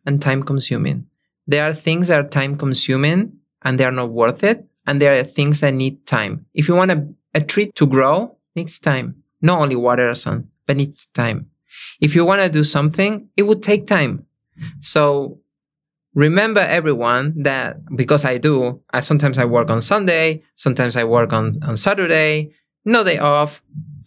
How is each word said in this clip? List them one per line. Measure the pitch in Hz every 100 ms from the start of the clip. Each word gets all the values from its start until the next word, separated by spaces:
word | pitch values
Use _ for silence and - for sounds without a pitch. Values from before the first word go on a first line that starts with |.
| 143
and | 143
time | 143 135
consuming. | 139 139 - 117 - - - _ _ _ -
There | 147 151
are |
things | 156 160 165 180
that | 151
are | 143
time | 143 139 143
consuming | 139 131 - 131 147 175 233 - _ _
and | 131 127
they | 127
are |
not | 127 120
worth | 117 117 -
it. | 202 220 - _ -
And | 139
there | 143 131
are |
things | 135 - 143 147
that | 143
need | 131 135 135 -
time. | 113 101 - -
If | - 156
you | 175
want | 185
a, | 156 147 - _
a | 156
tree | 151 202 208 -
to | 143
grow, | 135 131 175 233 _ _ 165
needs | 160 -
time. | 156 131 120 - _ _
Not | 156 175
only | 143 123
water | 123 123 120
or | 120
sun, | - 110 - _ -
but | 139
needs | 143 - -
time. | - 117 - - _ _ - - -
If | 147 165
you |
wanna | 170 196 185
do | 151
something, | 147 143 151 160 202 214 - -
it |
would | 208 214
take | 202 208 208
time. | 185 131 - - _ _ - 165 -
So | - 156 147 143 139 - _ _ _ _ _ _ _
remember | 147 151 180 220 208
everyone | 175 170 156 120 117 123 147 160
that, | 139 135 120 - - 127
because | 120 147
I | 131 127
do, | 151 135 123 131 _
I, | 123
sometimes | - 147 143 127
I | 120
work | 120 117
on | 117
Sunday, | - 208 185 165 160 156 _ -
sometimes | 131 123 123 120
I |
work | 113 120 110
on, | 110 110 107
on | - 110
Saturday, | 196 196 170 160 156 151 151 _ _ _ 208
no | 240
day | 196 160
off | 147 147 147 - _ - - -